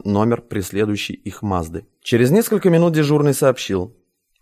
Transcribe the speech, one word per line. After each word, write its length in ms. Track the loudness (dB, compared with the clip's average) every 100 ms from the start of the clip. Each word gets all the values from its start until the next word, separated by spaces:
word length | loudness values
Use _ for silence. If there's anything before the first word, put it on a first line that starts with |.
| -2
номер 360 | 0 0 -2
преследующей 720 | -4 -8 -6 -2 -2 -2 -6 -12
их 260 | -14 -8
«Мазды». 440 | -4 -4 -4 -10 -16 _
Через 300 | 0 2 4
несколько 380 | 2 2 0 2
минут 240 | 4 2
дежурный 400 | 2 2 2 2
сообщил: 640 | 2 0 0 -2 -4 -6 _ _ _ _ _